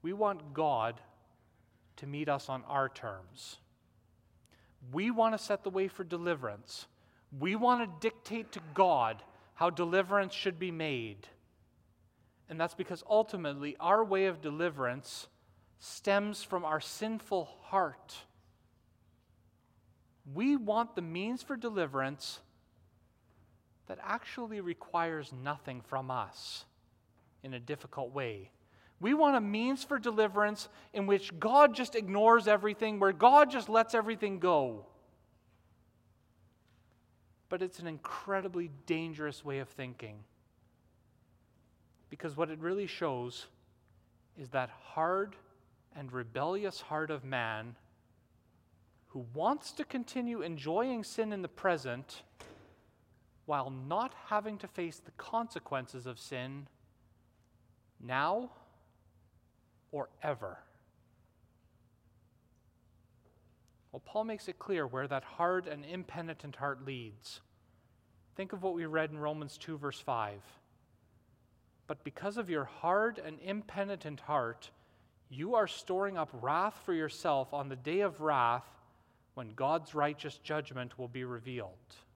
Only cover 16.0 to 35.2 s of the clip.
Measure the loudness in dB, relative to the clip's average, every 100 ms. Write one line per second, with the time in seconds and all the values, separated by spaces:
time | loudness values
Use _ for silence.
16 | 2 4 2 -6 -4 -2 0 -2 -2 -6
17 | -4 -6 -2 -2 -2 -12 0 2 2 -2
18 | -18 -20 -20 _ _ _ _ _ _ _
19 | _ _ _ _ _ _ _ _ _ _
20 | _ _ -10 0 4 4 4 2 2 -2
21 | -4 -4 -4 -4 -6 -6 -2 -2 0 0
22 | -2 -4 -10 -12 -18 _ _ _ _ _
23 | _ _ _ _ _ _ _ _ -14 -12
24 | -6 -6 -6 -10 -8 -6 -6 -8 -4 -2
25 | -2 -4 -8 -8 -6 -6 -8 -10 -4 -4
26 | -2 -4 -4 -8 -12 -12 -14 _ _ _
27 | _ _ _ _ -12 -12 -8 -10 -8 -8
28 | -6 -4 -4 -6 -12 _ _ _ -20 _
29 | 0 6 8 6 2 0 0 0 -2 -2
30 | 0 4 4 4 2 2 -10 -14 -8 -2
31 | 4 4 2 -2 6 10 10 8 -2 -2
32 | 0 8 10 10 10 6 4 0 -2 4
33 | 4 10 12 12 10 6 4 4 6 2
34 | 2 0 -2 2 6 6 4 -4 -12 -20
35 | _ _